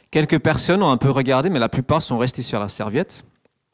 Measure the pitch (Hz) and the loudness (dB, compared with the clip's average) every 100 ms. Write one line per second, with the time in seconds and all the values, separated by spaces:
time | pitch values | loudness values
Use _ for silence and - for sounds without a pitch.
0 | _ 156 151 156 160 156 - 185 175 123 | _ 0 2 2 2 0 2 2 4 4
1 | 135 135 131 131 175 151 113 139 127 156 | 2 2 2 2 2 0 0 -2 0 -2
2 | - 120 123 - 120 110 101 - 107 120 | 0 -2 -2 -4 -4 -4 -4 -6 -4 -4
3 | 196 - - _ _ _ _ | -4 -10 -20 _ _ _ _